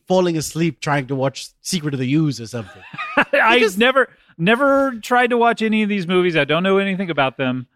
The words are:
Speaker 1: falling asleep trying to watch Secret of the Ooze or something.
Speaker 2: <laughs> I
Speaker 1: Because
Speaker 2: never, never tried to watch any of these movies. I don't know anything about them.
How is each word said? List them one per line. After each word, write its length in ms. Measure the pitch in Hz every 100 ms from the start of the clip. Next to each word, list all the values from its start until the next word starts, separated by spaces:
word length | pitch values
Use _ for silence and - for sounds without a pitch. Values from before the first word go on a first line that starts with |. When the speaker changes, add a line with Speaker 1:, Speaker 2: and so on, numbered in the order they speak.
| _
Speaker 1:
falling 300 | 185 180 160
asleep 440 | 143 156 165 -
trying 260 | - 143 127
to 80 | 135
watch 320 | 135 - - _
Secret 320 | - 185 147
of 60 | 139
the 120 | 127
Ooze 260 | 147 156 120
or 60 | 110
something. 360 | 117 98 - - - 1077 -
Speaker 2:
<laughs> 0 | -
I 220 | - 220 247
Speaker 1:
Because 180 | 220 190
Speaker 2:
never, 300 | 247 269 240 _ _ -
never 540 | 170 240 277 277 269 233
tried 300 | - 247 247
to 60 | 240
watch 260 | 233 214
any 200 | 220 214
of 60 | 208
these 180 | 202 170
movies. 300 | 185 180 156
I 80 |
don't 180 | 139 156
know 160 | 190 196
anything 320 | 196 185 185
about 280 | 147 131 -
them. 280 | 131 127 123